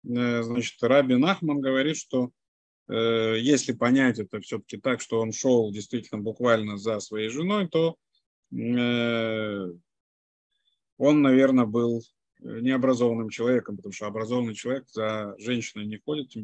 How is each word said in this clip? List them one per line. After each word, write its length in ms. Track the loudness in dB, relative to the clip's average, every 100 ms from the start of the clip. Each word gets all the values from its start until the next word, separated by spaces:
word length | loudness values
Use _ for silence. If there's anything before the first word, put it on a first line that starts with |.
Э, 380 | -4 -2 0 -2
значит, 400 | -2 -4 -4 -2
Раби 340 | 4 4 6 4
Нахман 440 | 4 2 0 -2
говорит, 360 | 0 0 0 -4
что, 340 | -4 -2 -2 _ _ _ _ _ -6
э, 480 | 0 2 2 0 0
если 340 | 2 2 2
понять 460 | 0 4 4 4 0
это 220 | -6 -10
все-таки 380 | -8 -10 _ -6
так, 220 | -4 -4
что 200 | -2 -2
он 120 | -2
шел 380 | -2 2 2 2
действительно 500 | -4 -6 -8 -6 -8
буквально 540 | -8 -2 2 2 0 -6
за 220 | -4 -4
своей 280 | -6 -6 -6
женой, 400 | -4 -2 -2 0
то, 280 | 0 0 -2 _ _ _ _ _
э, 1200 | -8 -2 0 0 0 0 -2 -2 -4 -4 -6 -8 -12 _ _ _ _ _ _ _ _ _ _ _ 0
он, 260 | 4 6
наверно, 440 | 6 6 6 4 2
был, 360 | 2 0 -2 -8 _ _ _
э, 180 | -14 -4
необразованным 680 | -2 2 2 2 2 0 -6
человеком, 480 | -2 0 0 -2 -12
потому 160 | -12
что 140 | -10 -8
образованный 480 | -6 -4 -2 -2
человек 340 | -6 -6 -6 -6
за 480 | -6 -4 -4 -8 -10
женщиной 480 | -4 -4 -4 -10 -10
не 120 | -10
ходит 340 | -6 -6 -6 -12